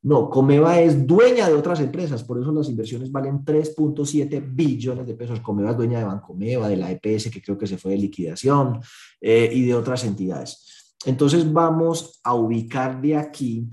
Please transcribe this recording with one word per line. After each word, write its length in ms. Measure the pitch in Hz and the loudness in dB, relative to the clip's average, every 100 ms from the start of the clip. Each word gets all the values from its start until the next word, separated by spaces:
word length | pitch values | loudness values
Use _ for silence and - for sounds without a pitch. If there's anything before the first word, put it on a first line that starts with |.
No, 280 | 135 139 107 | 4 2 4
Comeva 500 | 131 135 143 165 175 | 2 6 6 6 6
es 260 | 165 139 131 | 6 4 4
dueña 400 | 185 247 247 185 | 6 6 6 4
de 60 | |
otras 260 | 147 156 165 | 4 2 -2
empresas, 440 | 131 170 170 123 | -2 -4 -6 -6
por 160 | - 123 | -6 -4
eso 100 | 135 | -2
las 200 | 156 139 | -2 -2
inversiones 420 | 113 110 120 131 | -6 -8 -8 -8
valen 320 | 135 135 143 | -6 -4 -4
tres 300 | 147 151 156 | 0 0 0
punto 320 | - 151 147 139 | -2 -2 -2 -2
siete 340 | 151 139 147 | -2 -2 -6
billones 640 | 139 131 151 117 123 123 123 | -6 -2 0 0 -4 -6 -10
de 60 | |
pesos. 280 | 113 120 110 | -10 -8 -8
Comeva 320 | - 101 104 | -6 -4 -2
es 40 | 117 | 0
dueña 220 | 117 117 | 0 -2
de 80 | 104 | -4
Bancomeva, 640 | 98 - 90 110 123 107 | -8 -10 -8 -4 -2 -2
de 100 | 95 | -2
la 120 | 90 | -4
E 60 | 90 | -6
P 200 | 107 107 | -2 -2
S, 140 | 110 | -4
que 120 | 95 | -10
creo 160 | - 98 | -8 -6
que 80 | 101 | -6
se 100 | 92 | -6
fue 140 | 95 | -4
de 80 | 98 | -2
liquidación, 840 | 98 - 82 85 135 143 127 113 - - - _ | -4 -4 -8 -2 2 2 2 -4 -10 -20 -20 _
eh, 300 | 110 113 117 | 2 4 4
y 140 | 127 123 | 2 2
de 80 | |
otras 280 | 120 117 127 | 0 -2 -4
entidades. 920 | 113 95 92 73 - - _ - _ _ | -4 -4 -6 -6 -12 -18 _ -20 _ _
Entonces 480 | 135 127 143 170 160 | -4 2 4 4 2
vamos 680 | 156 165 160 165 165 - _ | 2 2 2 0 -2 -8 _
a 80 | 123 | -2
ubicar 680 | 123 113 117 113 131 131 131 | 0 0 -2 -4 -4 -4 -2
de 140 | 143 151 | 0 0
aquí 520 | 151 - 127 113 117 | -2 -6 -6 -4 -8